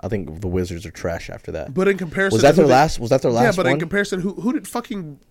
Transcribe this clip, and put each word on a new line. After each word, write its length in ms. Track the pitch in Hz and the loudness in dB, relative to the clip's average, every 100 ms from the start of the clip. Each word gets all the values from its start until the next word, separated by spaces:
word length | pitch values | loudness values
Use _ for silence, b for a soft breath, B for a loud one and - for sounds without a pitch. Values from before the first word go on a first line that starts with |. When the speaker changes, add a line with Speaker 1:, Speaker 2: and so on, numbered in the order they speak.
Speaker 1:
I 80 | 98 | -6
think 320 | 104 69 80 | -6 -6 -8
the 60 | 95 | -4
Wizards 380 | 90 90 85 82 | -2 -2 -6 -12
are 60 | |
trash 380 | - 90 85 - | -10 -8 -8 -10
after 220 | - - | -14 -10
that. 200 | 80 76 | -10 -8
Speaker 2:
But 140 | 143 190 | -2 0
in 100 | 190 | 0
comparison, 380 | 180 151 196 190 | -4 -2 0 4
Speaker 1:
Was 60 | |
that 100 | 135 160 | 6 6
Speaker 2:
who 20 | |
Speaker 1:
their 80 | 151 | 6
Speaker 2:
did, 60 | |
Speaker 1:
last, 280 | 127 156 - | 6 4 2
was 100 | 117 | 0
that 120 | 131 | 2
their 100 | 139 | 2
Speaker 2:
yeah, 60 | 117 | 2
Speaker 1:
last 160 | 233 185 | 2 2
Speaker 2:
but 100 | 170 | 0
in 80 | |
Speaker 1:
one? 60 | 151 | 0
Speaker 2:
comparison, 400 | 165 202 202 185 | -2 -2 -2 -2
who, 140 | 180 | -4
who 180 | 180 185 | -4 -4
did 160 | 269 185 | -4 -6
fucking 520 | 240 233 208 156 139 _ | -10 -8 -10 -10 -14 _